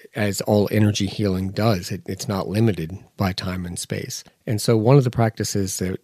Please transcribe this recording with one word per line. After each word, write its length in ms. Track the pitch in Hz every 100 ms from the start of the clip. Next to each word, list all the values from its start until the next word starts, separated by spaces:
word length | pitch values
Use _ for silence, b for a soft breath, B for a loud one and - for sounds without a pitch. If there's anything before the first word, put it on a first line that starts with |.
| - -
as 260 | 104 95
all 260 | - 104 101
energy 340 | 107 107 104 98
healing 460 | - 101 92 95
does, 400 | 101 110 95 -
it, 100 | 92 -
it's 220 | 95 -
not 220 | 98 -
limited 480 | 101 113 85 80 95 - -
by 160 | 98
time 340 | 92 95 92 87
and 140 | 90
space. 440 | - 104 - - - b -
And 160 | 104
so 140 | - 113
one 220 | 107 143
of 80 | 123
the 40 |
practices 640 | - 113 - 101 101 95 -
that 220 | 92 -